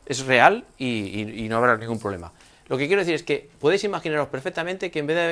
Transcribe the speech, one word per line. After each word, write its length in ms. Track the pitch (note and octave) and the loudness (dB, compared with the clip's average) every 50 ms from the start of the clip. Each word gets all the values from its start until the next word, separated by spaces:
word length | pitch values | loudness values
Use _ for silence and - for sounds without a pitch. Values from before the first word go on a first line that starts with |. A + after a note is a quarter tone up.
| - | -8
es 200 | - C#3 B2 C3+ | -6 -6 -4 0
real 380 | C3 C3 A#2+ B2 E3+ G3+ A#3+ - - _ | 4 6 8 8 8 6 4 -4 -12 _
y, 100 | - C3+ | -4 -4
y, 580 | B2+ A#2 A2 G2+ F#2+ F#2 G#2 G#2+ G#2+ G#2 A2 A2+ | -2 -2 -2 -4 -4 -4 -6 -6 -6 -6 -6 -4
y 40 | G#2+ | -2
no 80 | A2+ | 0
habrá 200 | A2+ A#2+ B2 A#2 | 2 4 4 2
ningún 220 | G#2+ A#2 A2+ A#2 G#2+ | 2 0 -6 -6 -4
problema. 340 | - G2+ G2 F2 E2+ E2+ - - - - - _ _ | -4 -4 -4 -6 -10 -14 -18 -20 -20 -20 -20 _ _
Lo 100 | - C3+ | -6 -4
que 100 | C3 C#3+ | -2 0
quiero 140 | D3 F#3+ G3+ | 0 0 0
decir 140 | F3+ E3+ D#3+ | 2 0 -2
es 80 | D3 | -2
que 260 | - - D3 - - - _ - | -2 -2 -4 -4 -4 -12 _ 0
podéis 240 | - D3+ F#3 G3 G#3+ | 2 2 2 2 0
imaginaros 440 | G3+ G3 E3 - E3+ D3+ D3+ C#3+ C3+ | -2 -4 -4 -4 -2 -2 -2 -2 -2
perfectamente 600 | - C3 C3+ F#3 F3 E3+ E3 F3 F#3 F#3+ G3 F3+ | -4 -6 -6 -6 -6 -4 -6 -6 -6 -6 -6 -6
que 80 | - D#3+ | -4 -4
en 80 | D3 | -2
vez 100 | D3 D#3+ F3 E3+ E3+ | 0 0 0 0 0